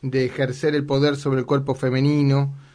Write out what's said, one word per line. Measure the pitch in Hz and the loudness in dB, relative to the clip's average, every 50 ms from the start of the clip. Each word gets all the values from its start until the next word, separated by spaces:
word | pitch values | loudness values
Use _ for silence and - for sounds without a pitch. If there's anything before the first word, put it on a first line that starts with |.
| - | -8
de | 131 123 131 127 | -4 -2 0 0
ejercer | 123 - - 135 131 131 - - 156 147 | 0 -2 -2 -2 -2 -2 -2 -2 0 0
el | 147 139 | 0 0
poder | 143 139 139 143 147 143 | 0 0 2 2 2 0
sobre | 139 - 143 131 131 | 0 -2 -2 0 0
el | 127 | 0
cuerpo | - 143 139 139 139 127 | 0 0 0 0 -2 -4
femenino, | - - 131 123 131 139 143 147 147 143 139 139 139 143 139 139 - - - - | -2 -2 -2 0 2 2 2 2 2 2 2 2 2 0 -2 -4 -8 -16 -20 -20